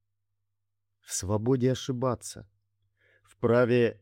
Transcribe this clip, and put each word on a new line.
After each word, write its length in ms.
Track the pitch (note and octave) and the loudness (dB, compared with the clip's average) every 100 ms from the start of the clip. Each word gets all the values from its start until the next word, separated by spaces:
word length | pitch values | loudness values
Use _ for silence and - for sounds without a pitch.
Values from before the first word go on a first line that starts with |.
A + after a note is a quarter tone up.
| _ _ _ _ _ _ _ _ _ _ | _ _ _ _ _ _ _ _ _ _
В 100 | - | -12
свободе 600 | - F#2 G#2+ A2+ C3+ B2+ | -10 -4 -2 0 0 0
ошибаться, 760 | B2+ - B2 C3 A2+ - - - _ _ _ _ _ _ _ | -2 -4 -4 -4 -6 -10 -16 -20 _ _ _ _ _ _ _
в 140 | _ - | _ -4
праве 680 | A#2 A#2 A#2+ B2 A#2 - | 2 4 4 4 2 -2